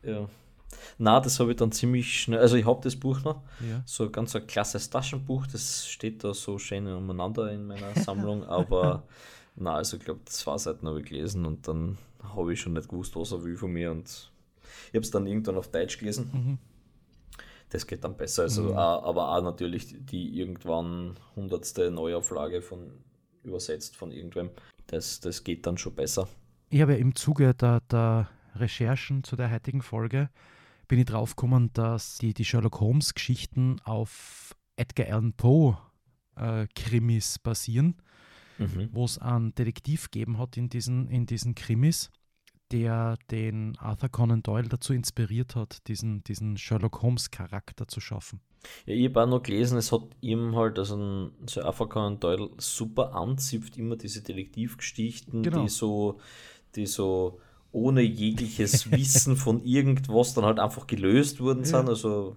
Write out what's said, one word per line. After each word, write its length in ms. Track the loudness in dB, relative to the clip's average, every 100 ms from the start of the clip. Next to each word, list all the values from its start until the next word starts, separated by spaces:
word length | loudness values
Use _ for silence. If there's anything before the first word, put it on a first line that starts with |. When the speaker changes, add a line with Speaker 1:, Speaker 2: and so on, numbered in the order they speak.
Speaker 1:
Ja. 240 | -8 -6 -8 -12 -20 _ -18 -18 -14 2
Na, 200 | 8 8
das 200 | 6 2
hab 100 | 2
ich 60 | 2
dann 160 | 2
ziemlich 500 | 2 2 2 2 -2
schnell, 180 | 0 8
also 160 | 8 8
ich 120 | 6
hab 160 | 4
das 120 | 0 -2
Buch 280 | -2 -2
noch, 180 | -2 -6 -10 -10 -6
Speaker 2:
Ja. 140 | -6 -6
Speaker 1:
so 220 | -4 -4
ganz 240 | -2 -4 -4
ein 100 | -4
klasse 320 | -2 -2 -2 -4
Taschenbuch, 560 | -4 -2 -4 -4 -4 -4
das 400 | -6 -6 -6 -8
steht 360 | -6 -6 -4
da 100 | -6 -4
so 240 | -6 -8
schön 260 | -6 -6 -4
umeinander 640 | -4 -4 -4 -2 -2 -4
in 140 | -4 -8
meiner 300 | -10 -4 -2
Speaker 2:
<laughs> 0 |
Speaker 1:
Sammlung, 480 | -2 -2 -2 -2
aber 600 | -2 0 2 4 4 2 -4 -20 -20 -20 -20 -8
na, 180 | -4 -2
also 220 | -2 -6
ich 60 |
glaub, 260 | -8 -10 -10
zwei 280 | -8 -4 -4
Seiten 280 | -4 -6 -6
hab 100 | -8
ich 80 | -8
gelesen 400 | -6 -4 -2 -4
und 220 | -4 -6
dann 300 | -4 -4 -6 -12 -20
hab 240 | -10 -4 -2
ich 140 | -2
schon 120 | -4
nicht 160 | -6 -6
gewusst, 260 | -8 -8 -8
was 160 | -6
er 120 | -6
will 140 | -8 -6
von 140 | -6
mir 180 | -4 -4
und 360 | -6 -10 -18 -20 _ _ _ -20 -20 -6
ich 40 | -4
hab's 140 | 0
dann 160 | -2 0
irgendwann 300 | -2 -2 -4
auf 120 | -2
Deutsch 280 | -2 -2 -4
gelesen. 300 | -6 -4 -4
Speaker 2:
Mhm. 260 | -2 -2 -2 -6 _ _ _ _ _ -20 -20 -20 -20 -8
Speaker 1:
Das 180 | -8 -6
geht 160 | -8
dann 140 | -8 -6
besser, 260 | -4 0
also 200 | 2 2
Speaker 2:
Mhm. 60 | 0 2
Speaker 1:
auch, 260 | 2 2 0
aber 300 | 0 0 0
auch 60 |
natürlich 520 | -2 -4 -6 -6 -10 -16 -10
die 320 | -8 -6 -6
irgendwann 760 | -6 -6 -4 -2 -2 -6 -8 -12 -14 -10
hundertste 540 | -6 -6 -4 -2 0
Neuauflage 720 | 0 -2 -2 -4 -4 -4 -6
von, 300 | -8 -14 -16 -20 -20 _ _ _
übersetzt 520 | -10 -8 -6 -8 -10 -14
von 160 | -14
irgendwem. 380 | -12 -10 -8 -8 -10 -20 -20 -10
Das, 320 | -8 -6 -8
das 220 | -8 -6
geht 220 | -6 -4 -4
dann 120 | -4
schon 180 | -6 -4
besser. 320 | -4 -2 -4 -8 -20 _ _
Speaker 2:
Ich 120 | 4
habe 120 | 6
ja 40 | 4
im 160 | 2 2
Zuge 380 | 2 4 6
der, 280 | 6 4 4 2
der 380 | 2 4 2 0 -6 _ -4
Recherchen 680 | -4 0 0 0 -2 -4
zu 120 | -2 -2
der 160 | -2
heutigen 300 | -2 -2 -4
Folge 480 | -2 -4 0 0 0 -4 -20 -20 -20 _ 2
bin 100 | 4
ich 60 | 6
draufgekommen, 680 | 2 -2 0 4 6 4
dass 460 | 2 0 0 -4 -4
die, 160 | -2
die 100 | -2
Sherlock 380 | 0 2 2 2
Holmes 320 | 4 4 2
Geschichten 640 | -2 -2 -2 -2 0 2 0 -2
auf 680 | -4 -4 -8 -20 -20 -20 -20 _ -8
Edgar 320 | -4 -2 0
Allan 240 | 0 0
Poe, 440 | 2 6 8 6 4 -4 _ _ _ _ -8
äh, 320 | -4 -2 -4 -6
Krimis 640 | 0 2 4 2 0 -4
basieren, 560 | -4 -4 -2 2 2 2 _ _ -20 -20 -16 -6
Speaker 1:
Mhm. 320 | -4 -2 -4
Speaker 2:
wo 140 | -2 -2
es 120 | -2
einen 380 | -2 0 0 0
Detektiv 560 | -2 -4 -4 -4 -4
gegeben 260 | -6 -4 -4
hat 200 | -4 -4
in 100 | -4
diesen, 380 | -4 -2 -2 0
in 180 | 0 0
diesen 300 | -2 -4 -4
Krimis, 560 | 0 4 4 2 -4 _ _ _ _ _ -6
der 460 | -2 0 2 0 -2 -4
den 460 | -4 -2 -2 -4 -6
Arthur 300 | -6 -4 -2
Conan 340 | 2 4 4
Doyle 240 | 2 0 0
dazu 240 | -2 0
inspiriert 600 | -2 -2 -2 -2 -2 -2 -4
hat, 320 | -6 -8 -8
diesen, 360 | -6 -4 -4 -6
diesen 320 | -6 -4 -4
Sherlock 440 | -2 0 0 0
Holmes 300 | 2 2 -2
Charakter 560 | -8 -8 -10 -10 -10 -10
zu 140 | -10
schaffen. 400 | -8 -10 -10 -14 -18 _ -20 -14 -4
Speaker 1:
Ja, 80 |
ich 120 | 2 4
hab 80 | 4
auch 100 | 4
noch 160 | 4
gelesen, 340 | 2 2 4 2
es 140 | 2
hat 100 | 0 -2 -8
ihm 360 | -2 -2 0 2
halt, 200 | 2 2
also 180 | -2 -2
ein, 340 | -4 -4 -6 -10 -10
so 140 | -4
Arthur 240 | -2 -2 -2
Conan 300 | -2 -2 0
Doyle, 300 | 0 0 -2 -8
super 580 | -6 -4 -2 0 0 -2
anzipft, 600 | -2 -2 -2 -4 -6 -8
immer 180 | -6 -6
diese 260 | -8 -10
Detektivgeschichten, 1200 | -8 -10 -8 -6 -6 -6 -10 -4 -4 -6 -6 -2
Speaker 2:
Genau. 200 | 0 2
Speaker 1:
die 60 | 0
so, 500 | 0 -2 0 0 -2 -10 -20 -20 -20 _ -6
die 100 | -4
so 540 | -2 0 2 0 -4 -18 _ _
ohne 300 | 0 4 6
jegliches 880 | 4 2 0 0 -2 0 2 2 4
Speaker 2:
<laughs> 0 |
Speaker 1:
Wissen 440 | 2 6 4 4 2
von 260 | 2 2
irgendwas 720 | 4 4 4 4 4 4 4
dann 120 | 4 4
halt 140 | 4
einfach 280 | 2 -2 -4
gelöst 520 | 2 6 6 6 2
worden 200 | 0 0
Speaker 2:
Ja. 40 | 2
Speaker 1:
sind. 240 | 4 4
Also 460 | 2 0 -2 -4